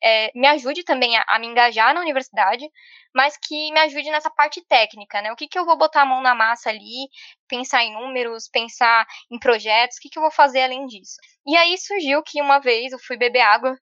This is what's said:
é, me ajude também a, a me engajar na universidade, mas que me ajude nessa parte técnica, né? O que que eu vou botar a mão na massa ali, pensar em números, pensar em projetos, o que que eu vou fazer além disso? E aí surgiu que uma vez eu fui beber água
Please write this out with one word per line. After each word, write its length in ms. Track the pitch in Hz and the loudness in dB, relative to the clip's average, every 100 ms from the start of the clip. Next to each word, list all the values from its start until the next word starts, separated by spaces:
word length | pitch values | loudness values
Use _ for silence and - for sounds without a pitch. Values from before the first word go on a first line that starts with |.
é, 280 | 226 220 220 240 | 0 2 0 2
me 100 | 269 | 2
ajude 380 | 302 247 294 | 2 0 -6
também 340 | 339 269 240 226 | -2 -2 2 0
a, 80 | - | 0
a 120 | 220 | -2
me 80 | 233 | 0
engajar 480 | 233 240 220 226 330 | 2 2 4 2 2
na 60 | 330 | -2
universidade, 580 | 269 262 214 190 240 302 _ _ - _ | -4 -6 -2 0 -2 -8 _ _ -20 _
mas 240 | 254 277 294 | 0 0 -2
que 340 | - 302 311 | -10 -8 -2
me 80 | 311 | 0
ajude 300 | 311 277 294 | 0 -2 -4
nessa 180 | 302 311 | -4 -4
parte 320 | - 294 349 - | -8 -10 -10 0
técnica, 560 | 392 214 208 202 202 | 2 2 -4 -10 -8
né? 100 | 214 | -8
O 40 | 233 | -10
que 120 | 302 | -8
que 100 | 370 | -6
eu 80 | 339 | 0
vou 120 | 311 | 2
botar 260 | 311 311 | 2 2
a 20 | 277 | 2
mão 160 | 262 | 2
na 140 | 254 240 | 0 2
massa 340 | 220 233 233 | 0 -2 -6
ali, 400 | 214 208 247 269 - - - - | -10 -12 -14 -14 -16 -20 -20 -12
pensar 360 | 247 262 254 | -10 -2 0
em 100 | 233 | 0
números, 540 | 214 254 254 233 226 - | -4 -8 -6 -6 -8 -6
pensar 580 | 240 226 - 233 226 - - - | -6 -6 0 4 4 2 -8 -16
em 80 | 240 | -4
projetos, 580 | 262 226 214 220 240 - | 0 0 2 2 0 -4
o 40 | |
que 80 | 285 | -16
que 80 | 320 | -2
eu 60 | |
vou 80 | 311 | -2
fazer 300 | - 285 262 | 4 4 4
além 220 | 262 254 269 | -2 -2 -10
disso? 300 | 208 190 - _ _ - | -14 -20 -20 _ _ 0
E 100 | 330 | 2
aí 200 | 339 370 | 2 0
surgiu 440 | - 403 285 294 | -4 -6 -2 -2
que 180 | 302 294 | -2 -6
uma 180 | 277 277 | 2 2
vez 320 | 262 226 254 | 2 -2 -4
eu 80 | 254 | -12
fui 180 | - 240 | -12 -4
beber 240 | 247 247 | -2 2
água 360 | 220 226 262 262 | 4 4 0 -6